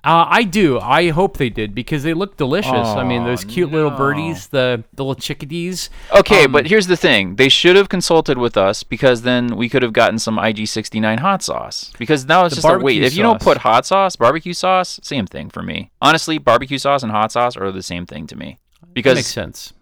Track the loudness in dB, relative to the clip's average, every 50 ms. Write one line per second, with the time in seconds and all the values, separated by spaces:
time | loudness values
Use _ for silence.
0 | 2 4 4 4 4 4 4 2 2 2 2 2 2 2 2 0 0 2 2 2
1 | 2 2 2 0 0 0 0 -2 -4 -4 -2 -4 -6 -6 -6 -10 -6 -4 -6 -4
2 | -2 -4 -4 -4 -6 -8 _ -4 -2 -2 0 -2 0 0 -2 0 0 -2 -2 -2
3 | -2 -2 -2 -2 -2 -4 -4 -6 -6 -8 -4 -4 -4 -2 0 -2 -2 -2 -2 -2
4 | -2 -2 -2 -4 -6 -6 -8 -10 -12 -4 -2 -2 0 0 -2 -4 -8 _ _ -8
5 | -6 -6 -6 -6 -8 -10 -10 -10 -10 -10 -8 -8 -8 -8 -8 -8 -10 -12 -14 -18
6 | -8 2 2 2 4 4 4 4 4 4 4 0 2 4 2 2 2 2 0 2
7 | 2 2 2 2 0 -2 0 2 4 4 4 4 4 6 6 6 4 2 -2 -4
8 | 0 2 2 2 2 0 -2 0 -2 0 2 2 2 2 0 -2 -6 -10 -6 2
9 | 2 2 2 2 0 -2 0 0 0 -2 -2 -4 -4 0 0 0 0 2 2 4
10 | 4 4 2 -2 -4 -4 -2 0 0 -2 -2 -2 -6 -6 -6 -6 -8 -6 -4 -2
11 | -2 0 -2 0 0 -2 -2 -2 -4 -6 -6 -6 -8 -10 -12 -12 -14 -14 -12 -10
12 | -2 0 0 0 2 2 4 4 4 2 0 2 2 4 4 4 2 2 2 2
13 | 2 0 0 2 2 2 2 4 4 2 2 4 2 2 2 2 2 2 0 0
14 | 0 0 0 2 2 2 2 0 -6 -8 -8 -2 0 2 2 2 0 -2 -10 -14
15 | _ -8 -6 -6 -6 -6 -8 -14 -14 -12 -12 -12 -10 -8 -10 -10 -12 _ _ _
16 | 2 2 2 2 0 -4 -6 0 2 2 2 2 2 -2 -6 -4 0 0 0 0
17 | -2 -2 0 0 -2 0 0 -2 -2 -2 -2 -4 -6 -6 -6 -8 -10 -8 -10 -10
18 | -10 -10 -12 -14 -14 -14 -14 -14 -14 -14 -16 _ _ _ _ _ _ _ _ -2
19 | 2 2 2 2 0 -4 -8 -8 -10 -10 -14 -18 -20 -20 -20 _